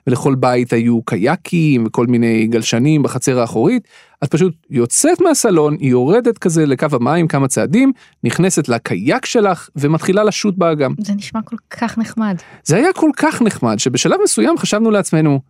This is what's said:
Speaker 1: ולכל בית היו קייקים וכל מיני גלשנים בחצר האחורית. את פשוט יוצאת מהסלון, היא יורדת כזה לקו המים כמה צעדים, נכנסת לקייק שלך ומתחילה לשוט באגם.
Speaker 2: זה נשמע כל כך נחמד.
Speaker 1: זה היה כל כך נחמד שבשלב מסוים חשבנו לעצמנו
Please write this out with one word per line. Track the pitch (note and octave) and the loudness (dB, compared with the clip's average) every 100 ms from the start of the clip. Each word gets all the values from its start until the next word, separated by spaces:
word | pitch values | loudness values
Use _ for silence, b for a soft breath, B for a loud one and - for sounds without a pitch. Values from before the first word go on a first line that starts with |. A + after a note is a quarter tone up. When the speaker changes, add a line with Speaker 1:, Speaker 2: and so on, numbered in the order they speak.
| - | -4
Speaker 1:
ולכל | B2 D3 | -2 0
בית | C3+ B2+ B2+ A#2+ | 0 0 0 0
היו | A#2 A#2 A#2 | 0 2 0
קייקים | - G#2 A#2 F#3 - F3 D#3 B2+ A2 | -2 -2 0 -2 -2 0 2 2 0
וכל | - A#2+ | -2 0
מיני | A#2+ A#2 A2+ A2 | 2 2 2 0
גלשנים | A#2 - A2+ C#3+ D#3 | -2 -2 0 2 2
בחצר | B2 B2 - B2 | 0 -2 -2 0
האחורית. | A2+ A2 D3+ B3 - b b b | 0 0 0 0 -4 b b b
את | C#3+ | -4
פשוט | D#3 F#3 - - | 0 0 -2 -6
יוצאת | A#2 A#2+ - D4+ F4+ | -2 -2 0 0 2
מהסלון, | F4+ D4 A#3 E3 D3 D3+ | 2 2 2 2 2 0
היא | C3+ | 0
יורדת | B2 C3 A#3 A#3+ A3 | 2 2 2 2 0
כזה | F#3 D#3+ D3+ | 0 2 2
לקו | B2+ D3+ | 0 0
המים | B2+ A#2+ E3+ D#3+ | 0 0 0 0
כמה | C#3 C3+ | 0 0
צעדים, | - G#2+ G#3+ C4+ B3+ b b | 0 0 2 2 0 b b
נכנסת | - - F#3 F3 D3 | -4 0 0 0 -2
לקייק | A#2 - F#2 A#2+ B3 | -4 -4 -4 -2 -2
שלך | - A#3+ G3+ F3 - D#3 | 0 0 0 0 -8 -4
ומתחילה | C#3+ D#3+ - G3 | -2 0 0 0
לשוט | G#3+ - G#3 F#3 | 0 0 -2 0
באגם. | E3+ D3+ C3 D3 | 0 0 -2 -4
Speaker 2:
זה | G3+ | -6
נשמע | G3+ - A3+ | -6 -6 -10
כל | A3 A#3 - | -10 -12 -14
כך | - A#3 A3+ | -8 -6 -4
נחמד. | A3 A3+ G#3+ F3 B B | -6 -4 -4 -4 B B
Speaker 1:
זה | - F3+ | -2 2
היה | F4 | 2
כל | - D#4 - | 2 0 0
כך | D#4 - | -2 0
נחמד | A3 - A#2 G#2+ | -2 0 -2 0
שבשלב | C3 C3+ C#3+ F#4 | -2 0 0 2
מסוים | G#4 - A#3+ E4 | 0 2 0 0
חשבנו | - G#3 A3+ | 0 0 2
לעצמנו | G#3 - D#3+ D#3 C3+ | 2 2 2 2 0